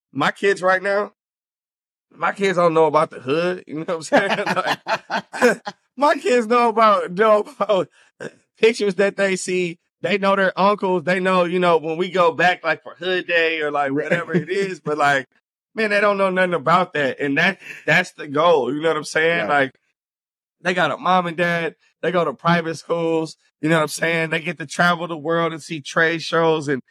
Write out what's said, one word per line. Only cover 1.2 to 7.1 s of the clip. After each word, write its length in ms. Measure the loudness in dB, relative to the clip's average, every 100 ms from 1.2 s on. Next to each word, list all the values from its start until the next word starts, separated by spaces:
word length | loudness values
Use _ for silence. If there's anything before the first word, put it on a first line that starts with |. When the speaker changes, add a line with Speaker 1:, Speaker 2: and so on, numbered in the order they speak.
| _ _ _ _ _ _ _ _ _
Speaker 1:
my 180 | -6 -6
kids 240 | -2 0 2
don't 180 | 2
know 120 | 4 4
about 240 | 4 0
the 100 | -4
hood, 440 | -4 -2 -2 -4 -10
you 80 | -10
know 40 |
what 120 | -8 -8
I'm 60 |
saying? 280 | 0 0 2
<laughs> 160 | -2 -2 -4 -4 -6 -6 -8 -6 -8 -8 0
Like, 220 | 2 2 -8 -16
<laughs> 180 | _ 0
my 180 | 0 2
kids 300 | 0 0 2
know 220 | 2 2
about, 440 | 4 4 2 -2